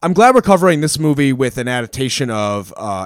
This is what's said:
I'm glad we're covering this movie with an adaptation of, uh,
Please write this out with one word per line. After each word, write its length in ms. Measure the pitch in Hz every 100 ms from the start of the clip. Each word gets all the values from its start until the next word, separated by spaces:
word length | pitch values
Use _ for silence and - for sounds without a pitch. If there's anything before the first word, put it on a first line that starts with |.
I'm 120 | 170
glad 200 | 185 240
we're 60 | 262
covering 400 | 202 185 185 151
this 180 | 151 147
movie 360 | 156 143 139
with 240 | 127 127 120
an 100 | 123
adaptation 640 | 123 117 135 131 - 127
of, 420 | 110 104 101 95 -
uh, 260 | 107 95